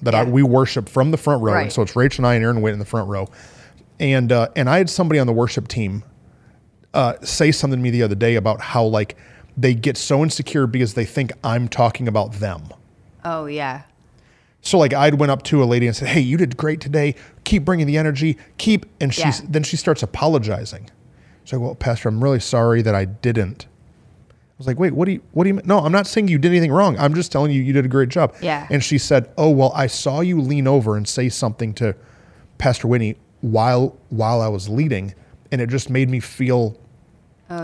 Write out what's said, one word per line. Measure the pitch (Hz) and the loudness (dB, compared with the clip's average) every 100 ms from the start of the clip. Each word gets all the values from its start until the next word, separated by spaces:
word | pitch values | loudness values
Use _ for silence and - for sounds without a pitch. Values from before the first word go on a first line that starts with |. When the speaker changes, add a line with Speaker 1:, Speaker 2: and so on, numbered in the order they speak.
Speaker 1:
That | 120 | 0
I, | 113 | 2
Speaker 2:
Yeah. | 120 | 4
Speaker 1:
we | 127 | 4
worship | 135 127 127 131 101 | 4 4 2 -2 -4
from | 135 139 | 0 0
the | 156 | 0
front | - 135 | 0 0
row. | 110 | 2
Speaker 2:
Right. | 131 139 | 0 0
Speaker 1:
So | - | -2
it's | 101 - | -2 2
Rachel | 156 - 123 | 0 2 2
and | |
I | |
and | 120 | 2
Aaron | 113 117 | 2 0
Witt | 107 | 0
in | 104 | -2
the | |
front | 101 117 98 | -6 -6 -4
row. | 98 98 - - - - - _ - | -4 -6 -10 -20 -20 -20 -20 _ -4
And, | 147 135 120 | 0 2 2
uh, | 123 113 | 2 2
and | - 127 | 0 2
I | 170 | 2
had | 185 | 2
somebody | - 170 156 | 0 0 2
on | 123 | 2
the | |
worship | 117 120 - 101 | 2 0 -2 -6
team, | 120 101 101 - - _ _ _ _ _ _ _ | -4 -4 -6 -10 -20 _ _ _ _ _ _ _
uh, | - 127 - | -2 0 -2
say | - - 156 | -6 0 2
something | 151 139 127 | 2 0 -2
to | |
me | 123 | 0
the | 120 | 0
other | 110 | 0
day | 98 117 | 0 2
about | 113 104 107 | 2 0 -2
how, | - 123 | -2 0
like, | 110 110 104 - - - - - | 0 0 -2 -8 -20 -20 -14 -2
they | 131 | 0
get | 117 127 117 | 2 0 -4
so | - 143 | 0 0
insecure | 156 - - 151 127 | 0 -2 -4 0 0
because | 127 117 | 0 -2
they | 120 | -2
think | 107 - 123 - | -4 -4 -6 -4
I'm | - 117 120 | -4 -2 -2
talking | - 120 - 120 | 0 0 0 -2
about | 107 104 | -2 -2
them. | 101 104 85 76 - _ _ _ _ | -4 -8 -8 -14 -20 _ _ _ _
Speaker 2:
Oh, | 170 160 147 | -8 -8 -8
yeah. | 147 139 131 - _ _ _ _ _ _ _ | -6 -6 -8 -14 _ _ _ _ _ _ _
Speaker 1:
So, | - 185 | 0 2
like, | 143 | 4
I'd | 139 151 | 4 4
went | 143 147 | 4 2
up | 135 | 0
to | - 151 | 0 2
a | 123 | 4
lady | 120 120 | 2 0
and | |
said, | 107 - | -2 -2
"Hey, | 160 | 0
you | 127 165 | 2 2
did | 160 127 | 0 -2
great | 156 156 | -4 -4
today. | 139 151 147 - - - | -2 0 0 -2 -10 -14
Keep | - 208 | -2 0
bringing | 151 180 143 | 0 0 0
the | 151 | 0
energy. | 156 139 165 139 - - | 0 0 -2 -2 -8 -6
Keep," | 214 214 - - | 0 0 -2 -6
and | 139 | -4
she | 143 | 0
Speaker 2:
Yeah. | 156 | -2
Speaker 1:
s-, | - - | -2 -2
then | 151 | -4
she | 147 147 | -2 -2
starts | - 147 | -2 -2
apologizing. | 113 - 151 151 107 98 110 101 110 _ _ _ _ _ | -4 -2 2 2 0 -4 -8 -14 -18 _ _ _ _ _
She's | - | -8
like, | 131 | -6
"Well, | 120 | -6
Pastor, | - 127 113 113 | -4 -4 -2 -2
I'm | 110 | 0
really | 139 127 | 0 0
sorry | - 123 117 117 | 0 2 2 2
that | 110 | 2
I | 101 | 0
didn't." | 95 104 123 113 92 - - _ _ _ _ _ _ | -2 -4 -2 0 -2 -6 -18 _ _ _ _ _ _
I | _ _ - | _ _ -12
was | 131 | -6
like, | 127 | -2
"Wait, | 180 | 0
what | 135 175 | 0 -2
do | |
you, | 185 - | -2 -4
what | 156 | 0
do | 190 | 0
you | |
mean?" | 196 170 | 0 2
"No, | 202 | 2
I'm | 156 | 2
not | 196 196 | 0 0
saying | 220 202 | 0 2
you | 151 | 2
did | 165 | 4
anything | 175 165 | 4 4
wrong. | 151 196 113 | 4 2 2
I'm | 143 | 0
just | 165 - | 0 -2
telling | 139 147 | 0 0
you, | 139 | 0
you | 131 | 2
did | 139 | 2
a | 131 | 2
great | 135 127 | 2 2
job." | 175 143 - | 2 0 -2
Speaker 2:
Yeah. | 175 147 - | -6 -6 -2
Speaker 1:
And | 143 | -2
she | - 143 | 0 0
said, | - 139 120 - | 2 2 2 0
"Oh, | 156 | 2
well, | 139 131 | 4 4
I | 151 131 | 2 -4
saw | - 143 139 | -4 -4 -2
you | 180 170 | 0 0
lean | 131 147 131 | 0 0 2
over | 139 110 104 | 2 2 -2
and | 101 | -2
say | - 127 | -2 -2
something | - 117 107 113 | -2 -4 -4 -6
to | 104 113 92 - - - - - - | -2 -4 -4 -10 -20 -20 -20 -16 -4
Pastor | 139 117 117 | 0 0 0
Whitney | 123 110 - _ _ | 0 0 -6 _ _
while, | 123 110 120 123 131 - - | -2 0 2 2 0 -4 -8
while | 113 110 120 | -4 0 0
I | 110 | 0
was | 101 101 | -4 -4
leading, | 113 156 104 98 - - - _ | -2 -2 -2 -6 -12 -20 -20 _
and | 131 | -4
it | 120 | -2
just | 131 - | -4 -2
made | 131 127 | 0 0
me | 127 | -2
feel | - - 127 123 113 110 - _ _ _ _ _ - | -6 -4 0 0 0 -4 -18 _ _ _ _ _ -14
Speaker 2:
Oh, | 170 | -10